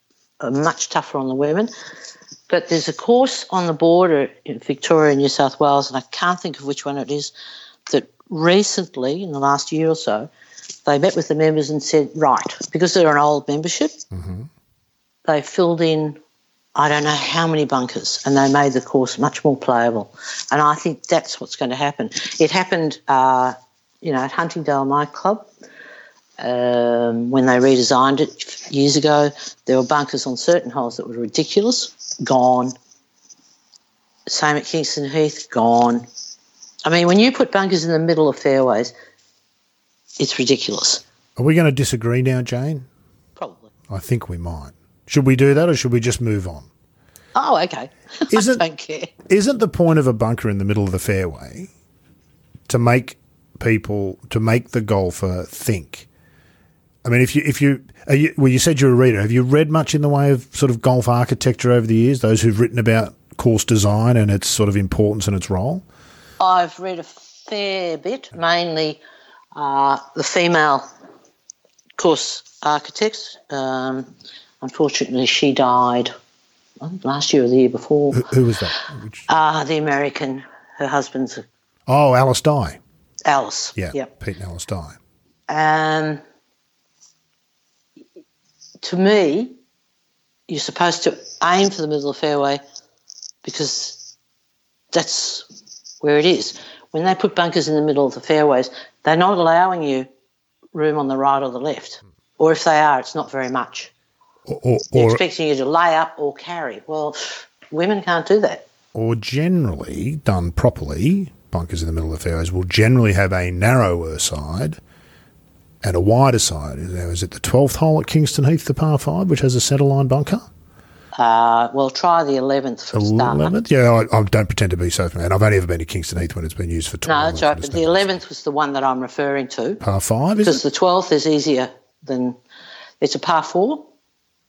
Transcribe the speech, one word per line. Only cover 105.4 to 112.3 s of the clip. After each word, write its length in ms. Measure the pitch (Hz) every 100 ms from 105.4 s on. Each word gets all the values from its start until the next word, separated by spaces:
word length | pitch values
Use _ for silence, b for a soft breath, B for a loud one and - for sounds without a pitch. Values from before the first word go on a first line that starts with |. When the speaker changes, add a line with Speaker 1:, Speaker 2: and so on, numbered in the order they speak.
| 151
Speaker 1:
you 80 | 135
to 80 |
lay 320 | 135 165 170 160
up 180 | 160 -
or 160 | 147
carry. 480 | - - 175 139 107 -
Well, 300 | 156 151 151 B B B _ -
women 320 | 156 185 202
can't 240 | 185 170 170
do 140 | 208
that. 280 | 190 - - _ _
Speaker 2:
Or 200 | 113 113
generally, 1000 | 117 - 131 170 180 120 76 - - 110 151
done 280 | - 92 87
properly, 800 | - 123 - 73 73 127 196 185 _ -
bunkers 320 | 87 82 82
in 40 | 82
the 60 |
middle 200 | 80 80
of 60 | 78
the 40 |
fairways 240 | 87